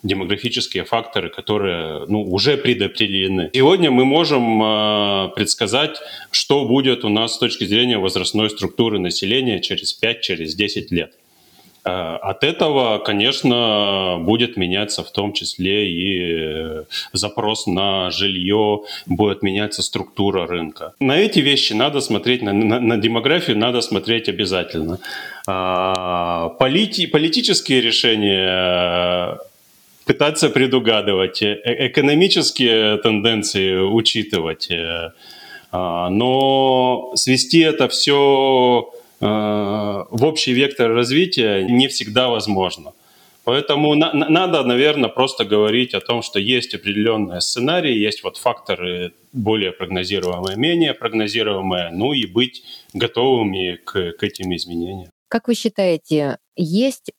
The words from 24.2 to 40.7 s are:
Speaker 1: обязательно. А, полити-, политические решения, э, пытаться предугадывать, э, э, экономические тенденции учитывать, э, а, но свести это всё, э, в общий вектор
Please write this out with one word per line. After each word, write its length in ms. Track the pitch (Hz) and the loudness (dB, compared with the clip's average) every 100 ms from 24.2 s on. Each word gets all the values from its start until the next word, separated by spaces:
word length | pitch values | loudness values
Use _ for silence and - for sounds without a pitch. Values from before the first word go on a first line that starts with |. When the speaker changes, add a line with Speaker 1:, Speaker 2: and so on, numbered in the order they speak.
| 107 | -2
Speaker 1:
обязательно. 680 | 95 98 92 85 - 80 87 - - - - - | -2 -2 -2 -2 -6 -6 -6 -10 -12 -12 -10 -6
А, 1000 | 95 92 92 92 92 90 87 87 85 82 - | -4 -2 0 0 -2 -2 -2 -2 -2 -4 0
полити-, 480 | 131 151 220 - 165 | 2 2 -2 -2 0
политические 720 | 156 160 196 - 185 - 127 | 0 2 0 0 -2 2 2
решения, 1500 | 117 110 123 107 101 95 95 92 92 90 87 87 87 90 87 | 2 2 2 2 2 2 2 0 0 0 0 0 0 0 -2
э, 40 | - - _ _ _ _ _ - | -8 -14 _ _ _ _ _ -2
пытаться 440 | - 147 151 151 | 2 2 2 2
предугадывать, 920 | 110 131 131 110 107 101 95 92 - | 2 2 2 2 2 2 0 0 0
э, 180 | 104 104 120 | -2 -2 -4
э, 220 | 120 135 | -2 0
экономические 1080 | - 143 147 185 185 143 - 123 110 107 107 | 2 4 4 4 4 0 2 2 4 4 2
тенденции 800 | 117 107 110 110 101 101 95 92 | 2 2 2 0 0 0 0 2
учитывать, 920 | 95 113 110 113 101 95 80 80 - | 2 2 2 -2 -2 -2 -2 -6 -6
э, 400 | 85 82 85 82 - - - - - _ | -6 -4 -6 -8 -14 -20 -20 -20 -20 _
а, 380 | 90 90 85 87 | -6 -4 -4 -2
но 1000 | 98 123 131 135 135 135 127 127 123 - - | 0 2 2 4 4 4 4 2 0 -4 -4
свести 440 | - 127 - 165 | 0 0 4 4
это 280 | 160 151 131 | 4 4 0
всё, 1040 | - - 143 143 135 135 131 127 120 113 - - _ | 2 2 4 6 4 4 4 6 4 0 -14 -20 _
э, 40 | 104 | 0
в 1000 | 107 107 104 101 107 104 101 - 110 143 | 0 0 -2 0 -2 -2 -6 -6 0 0
общий 280 | 156 - | 0 0
вектор 380 | 123 139 | 2 2